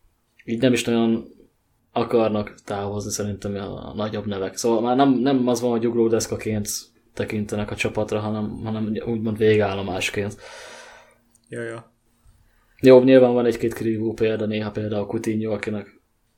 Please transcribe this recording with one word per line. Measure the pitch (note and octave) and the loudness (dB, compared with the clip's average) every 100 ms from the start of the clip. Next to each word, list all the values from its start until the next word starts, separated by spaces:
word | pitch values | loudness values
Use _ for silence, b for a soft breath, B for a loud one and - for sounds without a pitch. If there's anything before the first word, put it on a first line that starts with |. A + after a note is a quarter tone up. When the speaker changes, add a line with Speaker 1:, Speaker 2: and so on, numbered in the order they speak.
| _ _ _ _ - | _ _ _ _ -8
Speaker 1:
Így | A2+ | 0
nem | C3 | 2
is | A#2+ | 2
nagyon | - A#2 A2+ A2+ - - _ _ _ _ _ | 2 2 2 0 -4 -18 _ _ _ _ _
akarnak | B2 A2+ A#2+ A2 G#2 G#2 - - | -4 0 2 2 0 -4 -10 -10
távozni | G2+ G2+ G#2 G2+ | -6 -6 -6 -6
szerintem | G2 G#2 G2 G#2 G2 | -6 -6 -6 -8 -8
a, | G2 G2 - | -8 -10 -10
a | G#2+ | -6
nagyobb | G#2 G#2+ G#2 | -6 -4 -6
nevek. | F#2+ F#2+ - | -4 -6 -2
Szóval | A#2 A2+ | 0 2
már | A#2+ B2+ | 2 4
nem, | C#3 | 4
nem | A#2+ C3+ C3 B2 | 4 2 2 0
az | A#2+ | 0
van, | B2 | 0
hogy | A#2 A#2 | 0 0
ugródeszkaként | A#2 A2+ A2 - G#2 G#2+ G#2+ G2+ - - _ _ - | 2 2 2 -2 -6 -4 -4 -4 -8 -12 _ _ -8
tekintenek | G#3 G#3+ - G#2 G#2+ | -6 -4 -4 -6 -6
a | G#2+ | -4
csapatra, | G#3+ G#2+ G#2+ G#2+ | -4 -2 -2 -2
hanem, | G#2+ G#2+ G#2 - | -4 -4 -6 -6
hanem | A2 A2 G#2+ G#2+ A#2 | -6 -4 -4 -4 -4
úgymond | A2+ A2+ G#2 | -4 -4 2
végállomásként. | A2 G#2+ G2+ G2 G2 F2+ - G#2 G2+ - B B B B B B B B _ _ _ | 4 4 2 -2 -4 -4 -4 -4 -6 -8 B B B B B B B B _ _ _
Speaker 2:
Ja, | A#2+ | -12
ja. | A#2 A#2 - _ _ _ _ _ _ _ _ _ | -10 -12 -18 _ _ _ _ _ _ _ _ _
Speaker 1:
Jó, | C3 B2+ | 10 10
nyilván | C3 C3 B2 | 10 8 8
van | B2 A#2+ | 4 2
egy-két | A#2 A#2 | 0 -4
kirívó | - A2+ A2 A2 | -4 -4 -2 -4
példa, | G#2+ A2 G#2+ G#2+ | -2 -2 0 -2
néha | G#2+ G#2+ | -4 -4
például | G#2 G#2+ G#2 G2+ | -6 -4 -4 -4
Coutinho, | A2 A2+ A2 A2 | -4 -4 -4 -2
akinek, | G2+ A2 G#2+ G2 _ _ _ _ | -4 -4 -6 -10 _ _ _ _